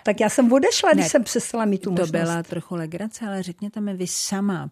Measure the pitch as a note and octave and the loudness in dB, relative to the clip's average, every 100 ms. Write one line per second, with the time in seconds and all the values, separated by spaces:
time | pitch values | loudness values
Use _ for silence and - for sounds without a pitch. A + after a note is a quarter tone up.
0 | - G#3 G#3+ - A#3+ C4+ F#4+ - F#4 D4+ | -4 2 2 4 6 6 4 2 4 4
1 | E3 C#4+ A3 A#3+ - A3+ G#3+ G3 G#3 F3+ | 4 2 0 -2 -2 -2 0 0 0 0
2 | E3 E3 E3 E3+ E3 E3+ - F3 D#3+ E3+ | 0 0 0 -2 -4 -8 -6 -8 -6 -8
3 | G#3+ - G#3+ G3 F3+ - G#3 G#3+ G#3 F#3 | -10 -8 -8 -6 -8 -8 -10 -6 -6 -4
4 | F3+ - - G3 G3+ E3+ C#3+ | -6 -4 -4 -2 0 -2 -6